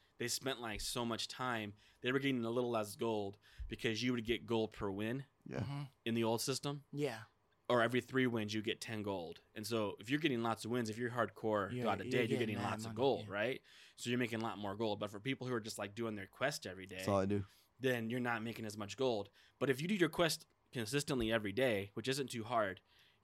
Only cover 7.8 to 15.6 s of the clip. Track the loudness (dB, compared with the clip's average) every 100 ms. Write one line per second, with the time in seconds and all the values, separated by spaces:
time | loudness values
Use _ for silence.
7.8 | 6 4 2 2 4 2 0 -2 0 -2
8.8 | -4 -4 -2 -2 -4 -10 -14 -10 -2 0
9.8 | 0 -2 -2 0 2 2 0 0 0 -2
10.8 | -2 -2 -4 0 0 0 0 2 2 0
11.8 | 0 0 0 2 2 2 0 0 -2 -4
12.8 | -6 0 2 2 0 -2 -2 -2 -10 -20
13.8 | -20 -10 -2 0 0 0 -2 -4 -6 -2
14.8 | 0 0 -2 -6 -6 -4 -2 -2